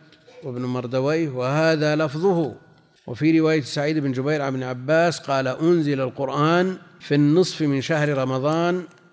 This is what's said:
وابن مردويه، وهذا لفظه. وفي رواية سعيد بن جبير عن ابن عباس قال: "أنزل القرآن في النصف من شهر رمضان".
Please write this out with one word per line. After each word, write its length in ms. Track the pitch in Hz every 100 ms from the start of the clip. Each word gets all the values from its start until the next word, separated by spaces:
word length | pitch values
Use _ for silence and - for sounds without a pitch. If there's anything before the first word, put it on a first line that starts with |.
| - - _ -
وابن 180 | 135 123
مردويه، 680 | 127 127 120 131 139 160 156
وهذا 680 | 127 127 147 160 156 151 151
لفظه. 580 | 156 156 196 170 139 104 - _ _ _ -
وفي 340 | 117 156 160
رواية 200 | 160 156
سعيد 380 | 120 156 147 156
بن 140 | 139
جبير 300 | 127 139 156
عن 120 | 139
ابن 80 | 131
عباس 560 | 127 127 131 160 170 151
قال: 300 | - 135 131
"أنزل 520 | 127 160 175 147 135
القرآن 760 | 127 - 135 143 151 175 185 185 - -
في 140 | -
النصف 480 | 147 147 165 180 -
من 180 | 151 139
شهر 280 | 123 160 151
رمضان". 760 | 139 127 131 143 165 175 180 165 - _